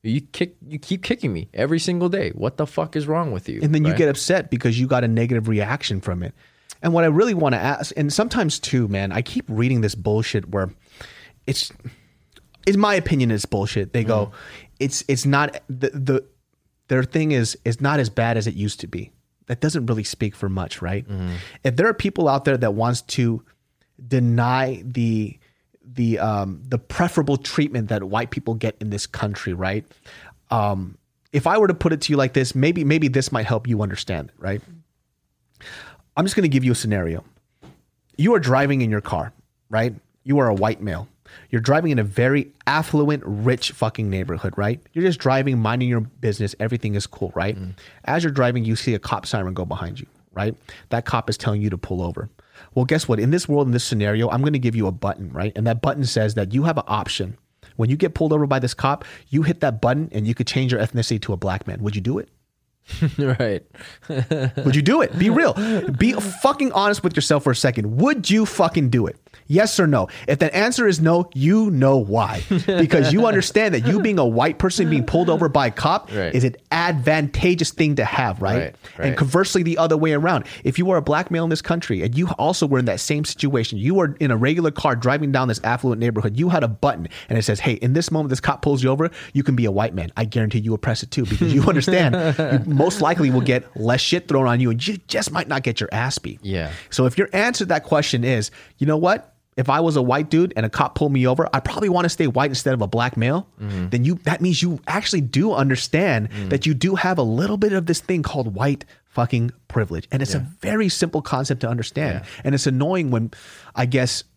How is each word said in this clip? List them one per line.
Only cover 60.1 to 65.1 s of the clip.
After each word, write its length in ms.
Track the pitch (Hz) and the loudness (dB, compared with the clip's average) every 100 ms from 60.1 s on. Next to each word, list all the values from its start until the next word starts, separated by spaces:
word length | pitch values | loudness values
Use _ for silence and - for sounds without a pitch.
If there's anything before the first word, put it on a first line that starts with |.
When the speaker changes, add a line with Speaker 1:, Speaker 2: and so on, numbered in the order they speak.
Speaker 2:
and 140 | 107 107 | -2 -2
you 80 | |
could 120 | 117 117 | -2 -2
change 260 | - 131 | 0 0
your 100 | 120 | 0
ethnicity 380 | 107 117 113 110 | 0 -2 -2 -2
to 100 | - | -2
a 60 | 95 | -4
black 280 | 98 92 - | -2 -4 -6
man. 160 | - | -6
Would 120 | 104 104 | -4 -4
you 60 | |
do 160 | 95 175 | -4 -4
it? 100 | - | -6
Speaker 1:
<laughs> 40 | _ _ _ _ _ _ - 156 - | _ _ _ _ _ _ -2 -2 0
Right. 480 | 139 127 120 98 - - - - - | -2 0 -2 -2 -6 -20 -20 -20 -8
<laughs> 0 | |
Speaker 2:
Would 640 | 139 123 156 131 - 135 143 | -4 -2 -2 -2 0 2 4
you 60 | |
do 200 | 147 302 | 4 4
it? 140 | 240 | 2